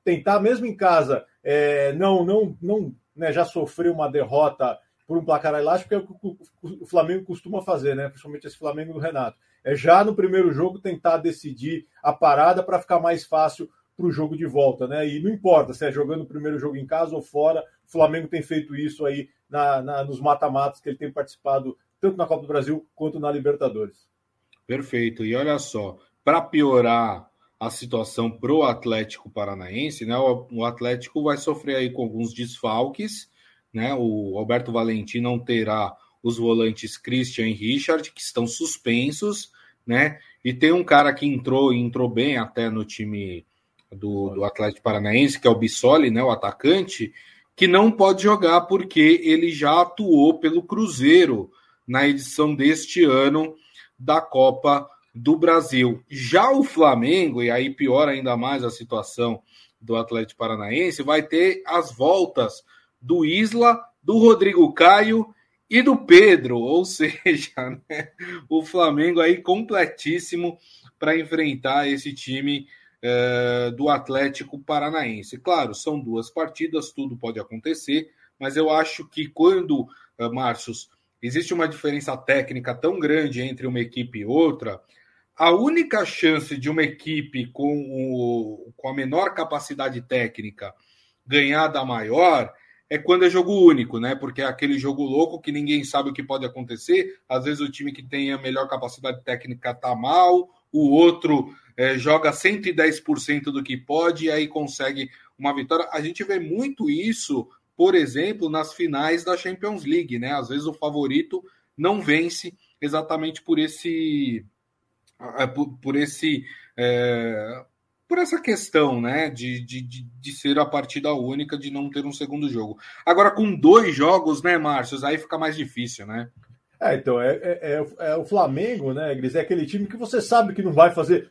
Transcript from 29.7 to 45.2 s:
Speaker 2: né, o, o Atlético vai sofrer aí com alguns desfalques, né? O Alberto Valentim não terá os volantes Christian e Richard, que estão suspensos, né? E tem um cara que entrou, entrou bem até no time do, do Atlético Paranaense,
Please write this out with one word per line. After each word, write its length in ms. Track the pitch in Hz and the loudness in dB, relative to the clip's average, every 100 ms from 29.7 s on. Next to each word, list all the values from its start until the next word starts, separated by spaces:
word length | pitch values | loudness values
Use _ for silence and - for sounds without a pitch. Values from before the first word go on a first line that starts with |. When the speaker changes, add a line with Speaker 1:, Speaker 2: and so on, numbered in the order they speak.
| 104 151 147 | -8 -8 -8
Speaker 2:
né, 120 | 113 120 | -6 0
o, 300 | 135 123 123 | 0 0 -4
o 120 | 120 | -6
Atlético 580 | 117 117 120 123 123 156 | -6 -4 -4 -6 -6 -4
vai 160 | 151 143 | -2 -2
sofrer 380 | 151 147 - 135 | -4 -6 -4 -4
aí 140 | 127 | -4
com 120 | 127 | -4
alguns 320 | 117 110 117 | -6 -6 -8
desfalques, 960 | 110 120 - 117 113 135 170 214 208 - _ _ _ _ | -8 -12 -8 -4 -2 -4 -6 -10 -12 -18 _ _ _ _
né? 220 | 110 117 | -6 -4
O 420 | 135 117 107 101 95 | -2 -2 -4 -6 -6
Alberto 340 | 110 120 123 | -2 -2 -2
Valentim 480 | 117 113 110 104 120 | -2 -2 -4 -6 -6
não 180 | 120 123 | -4 -4
terá 580 | 120 117 107 107 98 - _ _ | -2 -2 0 -2 -4 -8 _ _
os 140 | 120 117 | -6 -2
volantes 600 | 117 113 113 110 110 - | 0 2 0 -2 -10 -14
Christian 480 | - 127 123 - 110 | -4 -4 -2 -4 -4
e 60 | |
Richard, 580 | 104 107 139 139 160 151 | -4 -4 -2 0 -2 -4
que 100 | - | -14
estão 260 | - - 117 | -10 -6 -6
suspensos, 1080 | - 160 - - 117 135 151 208 208 - _ _ _ - | -6 -8 -6 -2 -2 -2 -4 -6 -6 -12 _ _ _ -2
né? 320 | 120 151 147 - _ | 0 0 -2 -18 _
E 80 | 123 | -6
tem 200 | 127 156 | 2 4
um 120 | 175 | 4
cara 300 | 175 143 147 | 4 4 4
que 100 | 139 | 0
entrou, 480 | 147 127 127 131 139 | -2 -4 0 2 2
entrou 360 | 123 120 123 123 | 2 -2 -2 -2
bem 280 | 113 135 131 | 0 0 -2
até 320 | 117 - 113 | -4 -4 -4
no 160 | 110 | -4
time 640 | 107 - 107 104 98 87 - _ _ _ _ | -8 -8 -8 -8 -8 -12 -16 _ _ _ _
do, 400 | 101 104 101 98 | -12 -6 -4 -4
do 140 | 98 | -4
Atlético 380 | 101 - 107 104 | -4 -2 -4 -4
Paranaense, 580 | 117 104 104 113 | -2 -2 2 2